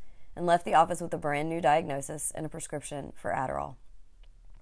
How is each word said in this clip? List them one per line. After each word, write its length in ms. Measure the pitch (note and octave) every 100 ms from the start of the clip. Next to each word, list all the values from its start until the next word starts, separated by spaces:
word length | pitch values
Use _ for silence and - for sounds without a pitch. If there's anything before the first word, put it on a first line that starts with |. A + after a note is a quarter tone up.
| - - - -
and 100 | F3
left 200 | E3+ G#3+
the 100 | E3+
office 260 | E3+ F3
with 120 | E3
a 40 | E3
brand 320 | D#3 D3 D#3+
new 120 | E3
diagnosis 680 | E3 D3+ E3 C#3+ C#3 D3+ - -
and 100 | D#3
a 40 |
prescription 640 | E3 - D3 - D3 - -
for 160 | -
Adderall. 440 | - C3 C#2 D3 C3+ - - - - - - - -